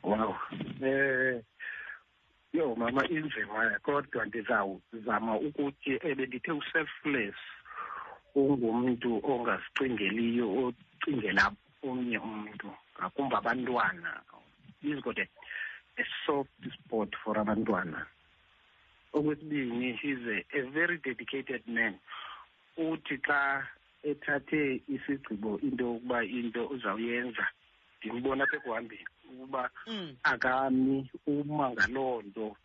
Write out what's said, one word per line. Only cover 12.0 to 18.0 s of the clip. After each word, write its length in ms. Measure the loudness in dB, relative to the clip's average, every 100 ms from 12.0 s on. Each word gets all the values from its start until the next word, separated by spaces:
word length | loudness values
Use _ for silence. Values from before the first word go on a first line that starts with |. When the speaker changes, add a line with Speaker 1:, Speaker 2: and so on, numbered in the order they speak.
| 0 -2
Speaker 1:
umntu, 540 | -4 -8 -10 -10 -12 -12 _ -6
ngakumbi 360 | -6 -2 0 2
abantwana. 840 | 2 0 0 2 2 0 -8 -10 -14 -20 -20 _ -20 -6
He's 200 | -4 -2
got 180 | -4 -4
a, 80 | -6 -8 -12 -8 -8 -10 _ -8
a 60 | -6 -4 0
soft 240 | 0 0 _ -12
spot 400 | -12 -4 0 0 -4
for 160 | -2 0
abantwana. 680 | 2 2 2 2 0 -6